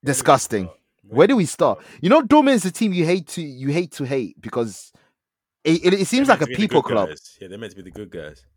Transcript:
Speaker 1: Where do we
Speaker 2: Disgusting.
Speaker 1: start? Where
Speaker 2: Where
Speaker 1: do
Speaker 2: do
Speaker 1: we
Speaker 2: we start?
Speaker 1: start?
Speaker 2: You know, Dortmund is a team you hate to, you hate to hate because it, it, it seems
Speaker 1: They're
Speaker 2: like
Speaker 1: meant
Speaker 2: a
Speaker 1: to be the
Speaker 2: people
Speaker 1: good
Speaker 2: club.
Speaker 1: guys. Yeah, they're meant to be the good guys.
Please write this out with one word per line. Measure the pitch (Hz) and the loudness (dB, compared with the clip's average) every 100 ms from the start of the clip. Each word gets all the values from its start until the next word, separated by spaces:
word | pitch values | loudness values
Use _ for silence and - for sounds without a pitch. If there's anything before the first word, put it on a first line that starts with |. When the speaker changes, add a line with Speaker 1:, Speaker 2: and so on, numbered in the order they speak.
Speaker 1:
Where | |
do | 131 | -4
we | |
Speaker 2:
Disgusting. | 135 - 139 - 107 | -2 2 2 2 -6
Speaker 1:
start? | 92 - _ _ | -6 -12 _ _
Where | 98 113 | _ 2
Speaker 2:
Where | 190 | 4
Speaker 1:
do | |
Speaker 2:
do | 262 | 4
Speaker 1:
we | |
Speaker 2:
we | 165 | 0
start? | - 156 101 | 0 -2 -2
Speaker 1:
start? | - - | -8 -6
Speaker 2:
You | 151 | 2
know, | 294 | 2
Dortmund | 240 302 277 | 6 4 4
is | 254 | 2
a | 180 | -2
team | - 220 | -4 -4
you | 180 | 0
hate | 160 185 160 | 0 -2 -4
to, | - | -12
you | 156 127 135 | -12 -8 -4
hate | 151 175 | -4 -4
to | - | -8
hate | 135 135 104 - | -6 -4 -6 -12
because | 117 123 117 95 - _ _ _ _ _ _ _ | -10 -6 -6 -8 -20 _ _ _ _ _ _ _
it, | 151 165 | 0 2
it, | 175 | 2
it | 196 190 | 0 0
seems | 247 277 | 0 4
Speaker 1:
They're | |
Speaker 2:
like | 214 | 2
Speaker 1:
meant | |
Speaker 2:
a | 143 | 2
Speaker 1:
to | |
be | |
the | 123 214 | -2 2
Speaker 2:
people | - | 2
Speaker 1:
good | - | 2
Speaker 2:
club. | 110 92 | -2 -2
Speaker 1:
guys. | 78 - _ | -6 -18 _
Yeah, | 95 | -18
they're | 98 | -16
meant | 110 | -16
to | 98 | -16
be | |
the | 92 | -20
good | 90 104 | -16 -14
guys. | 87 76 78 _ | -14 -16 -18 _